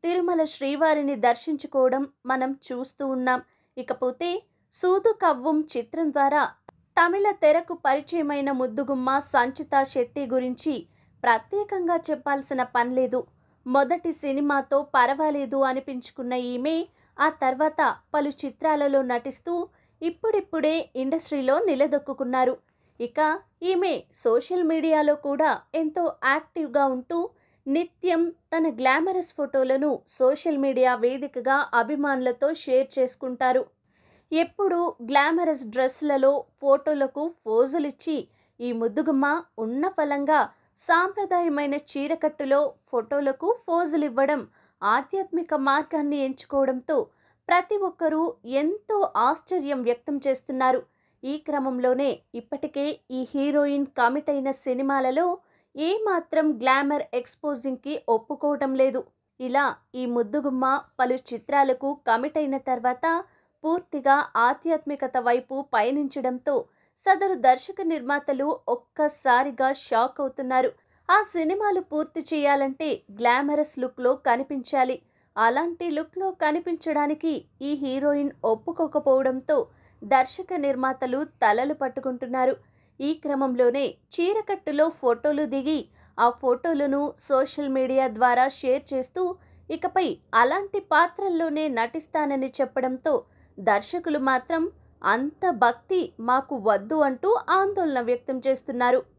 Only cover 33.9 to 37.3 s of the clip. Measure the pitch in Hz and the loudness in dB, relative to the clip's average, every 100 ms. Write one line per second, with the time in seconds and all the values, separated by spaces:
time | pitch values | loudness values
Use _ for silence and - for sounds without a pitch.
33.9 | _ _ _ _ 320 330 - 403 349 349 | _ _ _ _ -2 -2 0 0 0 -2
34.9 | - 233 277 285 330 339 294 240 233 262 | -4 0 2 4 2 0 -2 -4 -2 -2
35.9 | 254 302 277 269 285 - _ 277 277 277 | 0 -2 2 4 2 -4 _ 2 2 2
36.9 | 294 269 285 311 | 0 -2 -2 -6